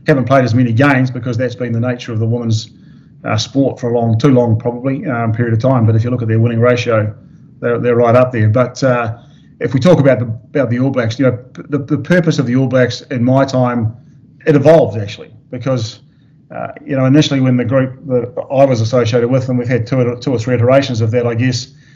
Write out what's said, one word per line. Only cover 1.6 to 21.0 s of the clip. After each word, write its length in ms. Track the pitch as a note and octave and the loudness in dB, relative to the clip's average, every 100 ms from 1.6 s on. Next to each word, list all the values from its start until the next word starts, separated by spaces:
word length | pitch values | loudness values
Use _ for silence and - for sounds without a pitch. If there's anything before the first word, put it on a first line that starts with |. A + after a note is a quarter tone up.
| B2 | -6
the 80 | A2+ | -4
nature 320 | B2 A#2+ - | -4 -4 -6
of 80 | A2 | -4
the 60 | A2+ | -2
women's, 440 | A#2+ A#2 G#2+ - - - - - - | -2 -2 -4 -4 -18 -20 -20 -20 -10
uh, 120 | A2+ A2 | -4 -4
sport 440 | - C3+ B2+ - | -2 0 -2 -2
for 100 | A#2+ | -2
a 80 | A#2 | 0
long, 200 | A2+ A2 | 0 2
too 100 | D3 | 4
long 280 | B2 A#2 A2 | 4 2 0
probably, 480 | A#2+ A#2+ C3+ C3+ E3+ | -2 -6 -6 -6 -4
um, 260 | A#2 A2+ | -4 -2
period 200 | A2 A#2 | -2 -2
of 60 | A2 | 0
time. 260 | B2+ B2+ | 2 2
But 120 | A2 A2 | 2 2
if 80 | |
you 60 | A#2+ | 0
look 120 | B2 | -2
at 60 | A2 | -2
their 100 | A2 | 0
winning 220 | A#2 A2+ | 0 2
ratio, 560 | A#2+ A#2+ A#2+ A2 G#2+ - - - - - | 2 2 0 0 -2 -6 -18 -20 -20 -8
they're, 220 | A#2+ A#2 | -4 -2
they're 160 | A#2+ A#2+ | 0 2
right 180 | A#2+ | 4
up 160 | B2 B2+ | 4 4
there. 180 | A#2 G#2+ | 2 2
But, 340 | B2+ B2 - | 2 0 -2
uh, 340 | C3+ A#2+ A2+ A2 - - - - | -2 0 -4 -8 -16 -20 -20 -8
if 120 | - | -4
we 60 | C3 | 0
talk 180 | E3+ D#3 | 4 4
about 200 | C3+ A#2+ | 4 2
the, 80 | A#2 | 0
about 440 | A2 - D3 A#2 | -8 -6 -4 -2
the 80 | A#2+ | -2
All 120 | C3+ | -2
Blacks, 280 | B2 A2 - | -2 -4 0
you 60 | |
know, 120 | C3 - | 0 -2
p-, 260 | - - - | -8 -20 -8
the, 100 | C#3+ | -6
the 200 | A#2 C#3 | -4 -4
purpose 400 | - F3+ E3 D3 | 0 0 2 0
of 80 | A#2+ | 0
the 80 | |
All 120 | B2+ C3 | 0 0
Blacks 340 | C3 A#2 - | 2 0 -2
in 220 | - B2+ | -8 -2
my 200 | B2 C3+ | 2 2
time, 520 | C3+ C3 B2 A#2+ A2 - - - _ - - | 2 0 0 -2 -4 -8 -20 -20 _ -6 0
it 80 | |
evolved 440 | C#3+ C#3+ E3 A2 A2 | 4 6 6 4 -2
actually, 340 | G2+ - - - _ | -8 -12 -18 -20 _
because, 520 | B2+ C3+ B2 A2 - _ _ _ _ - | -10 -6 -4 -6 -12 _ _ _ _ -16
uh, 180 | - A1+ - | -12 -12 -12
you 120 | - C3+ | -6 0
know, 100 | C3 | 2
initially 340 | D3 - C#3 | 4 2 0
when 160 | C3 B2 | 0 0
the 80 | |
group 340 | A2 C3+ B2+ - C3+ | 0 0 0 -6 -4
that 400 | B2 - - - | -4 -4 -8 -2
I 140 | C3 C#3 | 2 4
was 140 | A2+ | 2
associated 480 | A2 B2+ A2 B2 A#2+ | 0 0 0 0 0
with, 200 | C3 C3 | 0 -2
and 100 | B2 | -4
we've 80 | A#2+ | -2
had 200 | A#2+ A2 | -2 -2
two 140 | C3 | -2
or, 160 | B2 A#2+ | -2 -4
two 160 | C#3 | -4
or 60 | A#2 | -4
three 160 | B2+ | -2
iterations 460 | A#2+ A#2+ C#3 C3+ A2 | 0 4 4 2 -2